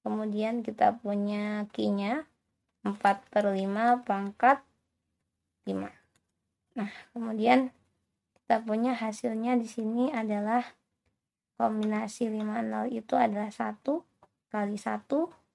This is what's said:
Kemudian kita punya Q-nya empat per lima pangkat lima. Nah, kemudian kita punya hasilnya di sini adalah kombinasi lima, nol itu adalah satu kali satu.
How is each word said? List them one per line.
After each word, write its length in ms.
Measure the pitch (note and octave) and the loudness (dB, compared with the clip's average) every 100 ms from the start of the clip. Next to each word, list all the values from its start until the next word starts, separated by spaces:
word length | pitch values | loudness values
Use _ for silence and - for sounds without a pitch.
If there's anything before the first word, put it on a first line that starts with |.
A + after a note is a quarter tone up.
Kemudian 640 | - G#3+ G#3+ G#3 A3 A#3+ | -4 -4 -2 -2 -2 -2
kita 320 | A3 A3 - A#3 | -6 2 2 2
punya 720 | G#3 G#3 G3+ G#3 G#3 G#3+ G#3 | -4 -2 -2 -2 -2 -4 -6
Q-nya 520 | - G#3 G3+ G3+ C4+ D4 _ _ _ _ _ | -2 0 0 0 -4 -6 _ _ _ _ _
empat 400 | G3+ G3+ G3+ G3 - | -6 2 2 2 0
per 240 | G#3 G3+ | 2 2
lima 480 | G3 F#3+ G3+ A#3+ B3 | 0 0 2 4 2
pangkat 640 | A#3+ G3 G3 G3+ A#3+ C4+ _ _ _ _ _ _ _ _ _ _ - | 2 -2 -2 2 4 4 _ _ _ _ _ _ _ _ _ _ -8
lima. 240 | F#2+ G2 - _ _ _ _ _ _ _ - | -6 -6 -12 _ _ _ _ _ _ _ -8
Nah, 120 | G3+ - - | -8 -8 -16
kemudian 560 | A#3+ A3+ A3 A3+ B3+ B3+ _ _ _ _ _ _ _ | -10 -6 0 4 4 4 _ _ _ _ _ _ _
kita 240 | _ A3+ | _ 2
punya 320 | A3+ G#3+ A#3+ A#3+ | 4 0 0 0
hasilnya 640 | A3 G#3+ B3 A3 A#3 B3 | -4 -4 -4 -2 2 2
di 80 | A3+ | 0
sini 400 | - A3 A#3 B3+ | -4 -2 0 0
adalah 560 | C4+ A3 G#3 G#3 A#3+ A#3+ - _ _ _ _ _ _ _ _ | 0 -2 -2 2 0 -2 -14 _ _ _ _ _ _ _ _
kombinasi 720 | A3+ A3 G#3+ G#3+ A3 - A#3 | 0 0 0 -2 -4 -4 -4
lima, 320 | G#3+ G#3+ G#3+ | -2 -4 -4
nol 280 | A3+ G#3+ G#3+ | -4 -2 -4
itu 240 | A3+ A3 - | -6 -2 2
adalah 360 | A#3 G3+ G#3+ | 2 0 -6
satu 520 | - A3+ G#3+ - D#4 - _ - _ _ | -6 -8 -6 -2 -2 -4 _ -20 _ _
kali 320 | G#3+ G#3 G#3 | -4 -4 -4
satu. 480 | - G#3+ - C#4 F4 - _ | -4 -6 -2 -2 -2 -6 _